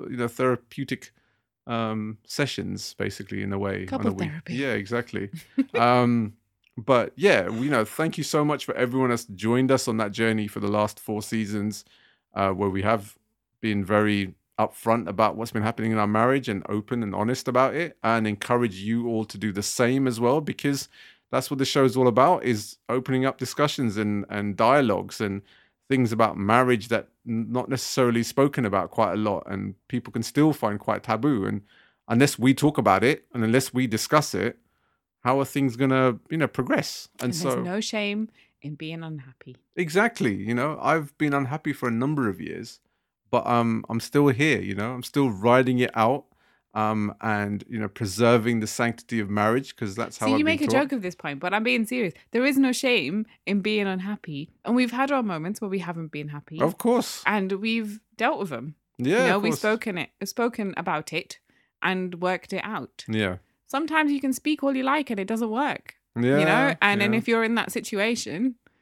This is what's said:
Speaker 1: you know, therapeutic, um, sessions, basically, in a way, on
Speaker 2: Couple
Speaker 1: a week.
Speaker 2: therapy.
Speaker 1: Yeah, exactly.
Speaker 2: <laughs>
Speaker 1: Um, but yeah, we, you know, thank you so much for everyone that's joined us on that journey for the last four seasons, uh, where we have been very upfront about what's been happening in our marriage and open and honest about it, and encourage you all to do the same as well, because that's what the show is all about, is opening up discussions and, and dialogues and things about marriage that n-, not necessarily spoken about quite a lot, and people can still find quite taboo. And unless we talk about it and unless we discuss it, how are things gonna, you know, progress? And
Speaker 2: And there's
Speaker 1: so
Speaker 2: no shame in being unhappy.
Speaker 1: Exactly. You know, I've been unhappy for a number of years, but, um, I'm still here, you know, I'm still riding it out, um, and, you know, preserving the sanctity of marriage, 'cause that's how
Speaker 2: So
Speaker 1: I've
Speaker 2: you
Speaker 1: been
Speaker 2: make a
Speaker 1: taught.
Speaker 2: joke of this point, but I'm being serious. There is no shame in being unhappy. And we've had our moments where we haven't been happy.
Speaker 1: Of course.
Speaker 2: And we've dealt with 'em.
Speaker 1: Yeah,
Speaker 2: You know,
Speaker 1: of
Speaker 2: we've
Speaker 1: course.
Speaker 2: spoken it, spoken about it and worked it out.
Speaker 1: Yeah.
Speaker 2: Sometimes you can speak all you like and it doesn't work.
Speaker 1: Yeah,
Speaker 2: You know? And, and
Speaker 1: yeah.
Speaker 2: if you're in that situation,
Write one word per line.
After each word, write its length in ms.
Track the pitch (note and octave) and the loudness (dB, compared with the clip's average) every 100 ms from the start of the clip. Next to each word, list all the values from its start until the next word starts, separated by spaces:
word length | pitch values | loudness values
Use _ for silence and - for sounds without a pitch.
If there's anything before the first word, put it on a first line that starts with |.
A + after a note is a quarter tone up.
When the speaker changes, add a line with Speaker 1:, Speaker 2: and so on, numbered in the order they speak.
| - | -8
Speaker 1:
you 80 | B2 | -6
know, 120 | A#2+ | -6
therapeutic, 840 | - C3 A#2+ _ - C3+ C3+ - _ _ _ _ _ - | 0 0 0 _ -10 -6 -8 -10 _ _ _ _ _ -6
um, 520 | A#2 A2 A2 G#2+ G#2+ | -4 -2 -4 -6 -10
sessions, 720 | - - C#3 - F#2+ G2 - - | -8 -4 -4 -4 -6 -8 -10 -6
basically, 440 | G2 - G#2 G2+ | -6 -6 -10 -8
in 100 | G2 | -6
a 60 | G2 | -4
way, 220 | G2 G2 | -4 -6
on 40 | F#2+ | -8
Speaker 2:
Couple 200 | C4 A#3 | -4 -4
Speaker 1:
a 20 | |
week. 160 | F#2+ D3+ | -2 -6
Speaker 2:
therapy. 260 | D#3 - | -8 -8
Speaker 1:
Yeah, 180 | B2 C#3 | -6 -4
exactly. 560 | G#2+ G2+ A#2+ A#2+ G2+ G2 D#3+ - | -4 -4 -6 -6 -8 -8 -12 -10
Speaker 2:
<laughs> 200 | - C4+ | -8 -4
Speaker 1:
Um, 600 | - B2 - B2 A#2+ G#2 - _ _ _ - | 2 6 6 4 2 0 -8 _ _ _ -4
but 360 | A2+ B2 - - | 2 2 2 2
yeah, 320 | G3 A#2+ F2+ | 4 4 2
we, 180 | A2+ C#3+ | -2 0
you 40 | |
know, 140 | B2+ | 2
thank 320 | G#2+ - D#3+ - | 0 0 -2 -2
you 80 | |
so 200 | C#3+ D#3 | -2 0
much 200 | D3+ C#3+ | 2 0
for 100 | - | -4
everyone 360 | - B2 C3 B2+ | -2 0 2 2
that's 140 | A#2 - | 0 -4
joined 440 | F#2+ A2 B2 C3 | -4 0 4 4
us 160 | C3+ - | 4 2
on 80 | A2 | -2
that 140 | G#2 | -2
journey 340 | G#2+ A2+ A2 G#2 | 0 0 0 -2
for 120 | G#2+ | -4
the 80 | G2+ | -2
last 300 | G#2 G#2 - | 0 0 -4
four 220 | - G#2+ | -8 -6
seasons, 600 | - A2+ G2+ G#2 G#2 G2+ - _ _ _ _ | -4 -4 -2 -4 -4 -6 -14 _ _ _ _
uh, 160 | G2 G2 | -2 0
where 200 | F#2+ G2+ | 0 0
we 120 | F#2+ | 0
have 360 | G#2 A2 G#2 - _ _ _ _ | 0 0 -2 -20 _ _ _ _
been 240 | A2+ G2+ | -2 -2
very 500 | F#2 G#2+ G#2+ G#2 F#2+ - _ - | 2 2 4 2 -2 -8 _ -2
upfront 500 | G#2+ - A2+ A#2 F#2+ | -2 -2 0 0 0
about 280 | G2 G#2+ G#2+ | 2 2 0
what's 140 | A#2 | -6
been 120 | A2+ | -2
happening 300 | A2 A2+ A2+ | -2 -2 -2
in 60 | A2 | 0
our 80 | G#2 | 2
marriage 420 | G#2+ B2 C3+ B2 | 2 4 2 -2
and 140 | G2 - | -6 -4
open 340 | G#2 G#2 A#2+ | -6 -4 -4
and 120 | G#2 | -4
honest 340 | F#2+ A2 B2+ - | -2 -2 -2 0
about 260 | B2 C3 | 2 2
it, 220 | C#3 E3+ - | 0 -6 -4
and 240 | A2+ A#2 A2 | 0 2 0
encourage 500 | G2+ - B2 A#2+ F#2+ | -2 0 2 2 -2
you 320 | G#2 A#2 A#2+ | -4 -2 0
all 160 | A2 | -2
to 120 | A2 G2+ | -4 -6
do 140 | G#2 | -4
the 100 | G2 | -4
same 440 | - - A#2+ C3+ C3 | -4 2 2 2 0
as 120 | A2+ | 2
well, 200 | A#2+ D3 | 2 2
because 480 | D3 - C#3+ C#3 - - - _ _ | -2 -4 -4 -4 -6 -18 -20 _ _
that's 200 | B2+ - | -4 -2
what 80 | C3+ | -2
the 60 | |
show 200 | C3+ C#3+ | 0 4
is 120 | C3 B2 | 4 4
all 120 | B2 | 4
about, 360 | A2+ D3+ F3+ | 6 6 4
is 340 | B2 G#2 - - - | 0 -2 -4 -12 -6
opening 360 | B2 B2+ B2+ | -4 0 0
up 140 | C3 - | 0 -2
discussions 580 | B2+ - D3 - A#2 G2+ | -6 -2 -2 0 -2 0
and, 280 | G#2 G#2 G2 | -2 -2 -4
and 260 | G#2 G2+ F#2+ | -6 -4 2
dialogues 640 | A2+ C#3+ A#2+ F#2+ G2 - | 4 4 4 0 -4 -6
and 220 | G#2 G2 - _ _ _ - | -4 -6 -10 _ _ _ 0
things 240 | C3 A#2 | 2 2
about 240 | A2+ A2 E2 | 4 2 2
marriage 520 | G2 A#2+ B2+ A#2+ A#2 | 4 4 4 2 0
that 200 | A2 - _ A#2 | -4 -4 _ -6
n-, 180 | A2+ A2 | -4 -2
not 180 | B2 - | -4 -2
necessarily 540 | C3 - - B2 A#2 | -4 -2 2 2 2
spoken 420 | A2+ - C#3+ C#3+ | 0 2 2 2
about 260 | G#2+ F#2+ E2 | 0 0 0
quite 220 | - G#2 | 0 0
a 40 | G2+ | 0
lot, 260 | G#2+ F#2 - | -2 -2 -4
and 280 | G2 G2+ G2 - | -6 -6 -10 -8
people 240 | B2+ - | -6 -6
can 100 | A#2 | -8
still 300 | G#2+ C#3+ D#3 | -2 2 2
find 260 | C#3+ G#2+ G#2 | 2 0 -2
quite 220 | - G#2 | -2 -2
taboo. 420 | - A2+ C#3+ A#2 | -2 0 2 0
And 180 | G2+ G#2 - _ _ _ - | 0 -4 -8 _ _ _ 0
unless 300 | A#2 C#3 - | 4 4 4
we 160 | B2+ | 4
talk 240 | C3+ D3+ C#3+ | 4 4 4
about 260 | G#2+ F#2+ | 4 6
it 220 | A#2 D#3 _ | 4 2 _
and 100 | A#2+ | -2
unless 280 | A2 B2+ - | 2 2 2
we 120 | B2+ B2+ | 0 0
discuss 480 | G#2+ - D3+ D3+ | -2 2 2 2
it, 240 | F#2+ G#2 - _ _ _ _ _ _ | -2 -4 -6 _ _ _ _ _ _
how 160 | B2 C#3 | 0 0
are 60 | |
things 320 | C3 C#3+ C3+ A#2 | 0 0 0 0
gonna, 420 | C3+ C3 C3 A2+ - | 2 4 2 0 -4
you 80 | D#3+ | -2
know, 100 | C#3 | -2
progress? 600 | - C3 C4+ - - - - | -2 -2 -2 -2 -10 -16 -8
And 40 | |
Speaker 2:
And 80 | B2+ | -6
there's 200 | E3 C3+ | -2 -2
Speaker 1:
so 60 | B2 | -2
Speaker 2:
no 160 | F3 G3+ | -2 -6
shame 500 | A3 G#3+ G3+ G#3 A3 _ _ _ | -4 -4 -4 -4 -6 _ _ _
in 120 | D3 | -14
being 280 | D3 D#3+ E3 | -12 -12 -12
unhappy. 540 | E3 D3+ C3 - C3+ B2 _ - | -10 -12 -14 -20 -20 -20 _ -6
Speaker 1:
Exactly. 580 | E3+ F3+ A3+ - C3+ | 0 2 2 2 -2
You 200 | G2 G#2 | 0 -2
know, 240 | A#2+ D3 D3 | -2 -2 -2
I've 360 | C3+ D#3+ C#3+ - | 0 0 -2 -2
been 160 | D3+ | 0
unhappy 380 | C#3+ B2+ D#3 D#3 | 0 -2 -4 -6
for 140 | C3+ B2 | -4 -2
a 40 | |
number 360 | A2+ C3+ D3 A2+ | 0 0 0 -2
of 120 | F2+ | -2
years, 400 | D#2+ D#2+ A#2 - _ _ _ _ _ | -8 -10 -14 -18 _ _ _ _ _
but, 160 | A#2+ - | 0 2
um, 380 | A#2+ A#2 A2+ - | 2 2 0 -4
I'm 100 | A#2 | -6
still 280 | - D3 C#3+ | 0 2 4
here, 320 | A#2 D#3 A2 | 4 2 0
you 120 | G2 | -2
know, 180 | G2 A2+ | -6 -6
I'm 80 | B2 | -8
still 260 | - C#3+ C3+ | -4 0 0
riding 480 | F#2+ A#2 B2+ B2+ B2 | 2 6 6 6 2
it 120 | B2 | 2
out, 300 | A2+ A2+ C#3+ - _ _ _ _ | 2 2 2 -6 _ _ _ _
um, 420 | G#2+ G#2+ G#2+ G#2 - | -2 0 0 -2 -4
and, 440 | A2 G#2 G#2 G2+ - | -4 -2 -2 -6 -8
you 100 | A2+ | -8
know, 80 | G#2 | -8
preserving 720 | - G#2 F#2 A#2 A#2+ A2+ A#2 | -6 -4 2 6 6 4 0
the 60 | G#2+ | -2
sanctity 540 | - A#2+ A2+ - A2+ | -2 -2 -4 -6 -4
of 80 | G2+ | -2
marriage, 480 | G#2 G#2+ B2+ C3 - | 2 2 2 -2 -8
'cause 180 | G#2+ | -8
that's 220 | G2+ A2+ - | -6 -8 -2
how 100 | - | 0
Speaker 2:
So 60 | |
Speaker 1:
I've 60 | C4+ | 2
Speaker 2:
you 60 | |
Speaker 1:
been 80 | D4+ | 2
Speaker 2:
make 60 | D#4+ | 0
a 40 | C#4+ | 2
Speaker 1:
taught. 40 | C4 | 0
Speaker 2:
joke 80 | C#4+ | 0
of 100 | C4 | -4
this 120 | F#3 | -6
point, 240 | - D3+ C#3+ | -8 -10 -6
but 140 | F3+ | -2
I'm 120 | G#3 | -2
being 200 | A3+ B3 | 0 0
serious. 300 | G#3+ B3+ F#3 - _ | -2 -2 -4 -6 _
There 160 | A#3 C4+ | 0 2
is 100 | C4+ | 4
no 160 | C4 | 2
shame 540 | B3 C4 A#3 C3+ G#3 G#3+ _ | 2 2 2 0 -4 -6 _
in 160 | - G3+ | -4 -2
being 260 | G#3 G#3+ G3 | 0 0 0
unhappy. 600 | F#3 F#3+ G#3 - C#3+ D#3+ _ | -2 -6 -10 -10 -10 -12 _
And 100 | G3 | -2
we've 180 | B3 B3 | 0 0
had 200 | B3 C4+ | 0 0
our 100 | C#4 | 0
moments 380 | G#3+ D#3+ E3+ G#3 | -2 -4 -6 -6
where 80 | G#3 | -4
we 120 | F#3+ | -4
haven't 320 | E3+ E3 D#3+ | -4 -8 -8
been 160 | D3 D3 | -10 -10
happy. 320 | D3 - D#3 | -12 -10 -2
Speaker 1:
Of 160 | D#3+ - | -2 0
course. 440 | A#3 B3 - - - | 0 0 -2 -4 -2
Speaker 2:
And 260 | G#3 F#3+ | 0 0
we've 480 | G3 A3 A3+ G#3+ G#3+ _ - | -2 -2 -2 -4 -10 _ -2
dealt 220 | A#3+ D#4 | -2 0
with 140 | F#3 | -4
'em. 220 | A#2+ C#3+ - _ - | -8 -10 -14 _ -4
Speaker 1:
Yeah, 280 | B2+ A3 | 0 2
Speaker 2:
You 40 | B3+ | 4
know, 60 | G3 | 2
Speaker 1:
of 60 | |
Speaker 2:
we've 80 | G#3+ | 0
Speaker 1:
course. 80 | A#3 | 0
Speaker 2:
spoken 400 | G#3+ A3+ A3+ F3+ | 0 -2 -4 -6
it, 120 | - - | -8 -10
spoken 480 | G3+ - A#3+ A#3+ G3 - | -8 -2 -2 -2 -6 -4
about 340 | F3 D#3 - | -4 -4 -4
it 260 | D#3+ - - _ _ _ _ | -8 -8 -14 _ _ _ _
and 320 | F3+ F#3 F#3 F3 | -2 -2 -4 -4
worked 320 | F3+ F3+ - | -2 -2 -4
it 100 | F#3 | -8
out. 400 | - G#3 B2+ - - | -6 -8 -10 -12 -4
Speaker 1:
Yeah. 300 | A2 G2 F2+ _ _ - | 0 0 -2 _ _ -8
Speaker 2:
Sometimes 440 | C4+ D#4 D#4 D4+ | -6 -2 0 2
you 100 | C#4 | 0
can 120 | C4+ | -2
speak 320 | C4 D4 D4+ | -2 -2 0
all 100 | C#4 C4 | 0 0
you 60 | |
like 280 | C4 D4+ C4+ | 0 -2 -2
and 100 | G3+ | -4
it 60 | F#3+ | -2
doesn't 200 | A3+ A3+ | -2 -2
work. 440 | A3 C#4+ - - - _ A#2 | -2 -2 -4 -12 -20 _ 0
Speaker 1:
Yeah, 220 | A#2+ C#3+ | 4 4
Speaker 2:
You 40 | |
know? 300 | D#3 A3 C#4 D#3+ | 4 4 2 2
And, 180 | G3+ G3+ | 2 4
and 100 | G#3 | 2
Speaker 1:
yeah. 40 | A3 | 2
Speaker 2:
if 100 | A#3 | 2
you're 160 | A3+ | 2
in 100 | A3+ | 2
that 160 | A#3 - | 0 -2
situation, 840 | A#3+ - G3+ A3 A#3 - D#3 B3+ A#3 _ _ | -6 -4 -2 0 -2 -4 -4 -4 -4 _ _